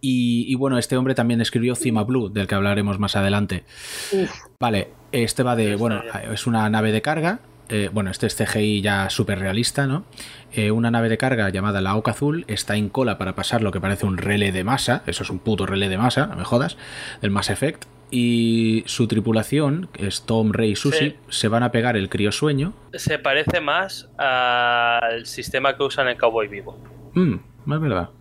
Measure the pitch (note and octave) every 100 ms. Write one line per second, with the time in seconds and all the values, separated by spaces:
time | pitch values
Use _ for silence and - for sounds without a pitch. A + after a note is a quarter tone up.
0 | C3+ B2+ A#2+ A#2+ A#2+ B2+ C3+ B2 A#2 B2+
1 | B2+ B2+ A#2 A#2 A2+ B2 A#2+ A#2+ A#2+ A2+
2 | G#2+ C3 G#2 G#2 F#2+ G2+ G2+ G2+ G2+ G2
3 | G2+ G#2 G2 G2+ G2+ F2+ - - - -
4 | - G4 F#4 - - _ A#2+ G#2 - -
5 | - B2 A2+ - B2+ A#2+ G#2+ G2+ A2+ G#2
6 | - G#2 A2 A2 - A2+ G#2+ A2 A2 G#2+
7 | G#2+ D#3 D#3+ A3+ - - - G#2+ G2 G#2
8 | G2 F#2+ A2 - G#2+ A2+ G#2+ G#2 G2+ G2+
9 | F#2+ - G#2+ G2+ F#2+ G2 A#2+ - C#3 C#3+
10 | G#3+ - - - - - G#2 A2 A#2 A#2
11 | A#2 A2 C3 B2+ G2+ F#2+ G2+ G2+ F#2+ G#2
12 | A2 G#2+ C#3+ D#3+ F3 G#2 - - G#2 -
13 | B2+ G2 F#2+ F#2+ - A#2+ G#2+ F#2 F#2 G2+
14 | G#2 F#2 F2+ G#2 G2+ F#2 F#2+ C3 - B2
15 | - - - F#2 - G#2 F#2+ F#2+ G2 F#2+
16 | B2 C3 D3+ - F2+ A#2+ D#3 - - -
17 | - - G#2 G2 - G2+ C#3 E3+ - -
18 | - B2+ A#2+ A#2 A#2 A2+ A2+ A2 - -
19 | A#2 A2 G#2 A2 G#2+ C#3 D3 D3+ F#3 -
20 | G2 - - A2+ A2 G#2 A2 G2+ C#3+ D#3
21 | D3 D3 - - A2 A2+ A#2+ A#2 A#2 A2+
22 | F#2+ F#2+ G#2 - D3+ C#3 D#3 - - -
23 | - D3+ D3+ C#3 D3+ F3 D3+ D#3+ F#3+ -
24 | - - C#3 B2+ B2 B2 A#2+ A#2+ A#2+ A#2
25 | A#2 A#2 A#2+ - A#2 C3+ C3+ C3+ C#3 -
26 | C3 A#2+ A#2+ A2+ G#2 G2+ F#2+ - - -
27 | - - F3+ F#2 - - - D3+ D#3 F#2+
28 | F2 -